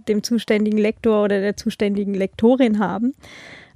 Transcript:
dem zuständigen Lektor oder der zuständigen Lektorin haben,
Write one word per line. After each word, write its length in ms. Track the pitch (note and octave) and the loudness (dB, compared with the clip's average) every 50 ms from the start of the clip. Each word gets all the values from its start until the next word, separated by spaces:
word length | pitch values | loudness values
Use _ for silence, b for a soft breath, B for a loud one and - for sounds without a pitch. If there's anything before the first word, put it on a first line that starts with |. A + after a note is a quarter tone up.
| - - | -4 -2
dem 140 | G#3 G#3+ | -2 -2
zuständigen 540 | - - A#3+ A3 - - A3 G#3 G#3+ G#3+ G#3+ G#3+ | 0 -2 -2 -2 0 0 0 0 2 0 0 0
Lektor 460 | G3+ G#3+ A3+ - - A3+ G#3+ G#3 G#3 | 0 0 -2 -2 0 0 2 2 2
oder 160 | G3+ G3+ G3 | 2 0 0
der 160 | F#3+ G#3 G3+ | 0 -2 -4
zuständigen 560 | - - A3+ - - A3 G3+ G3+ G3+ G3+ G3 | -4 -6 -6 -4 -2 -2 -2 0 -2 -2 -4
Lektorin 680 | G3 F#3+ G3 F#3 - - A3+ A#3 C4 B3+ C4+ A#3 G#3+ G#3 | -2 -2 -4 -4 -2 2 4 4 4 4 2 2 2 0
haben, 360 | G#3 F3 F3 G3 A#3 B3+ C#4+ B B B B B B B B B B B B | 0 -2 -2 -2 -2 -4 -4 B B B B B B B B B B B B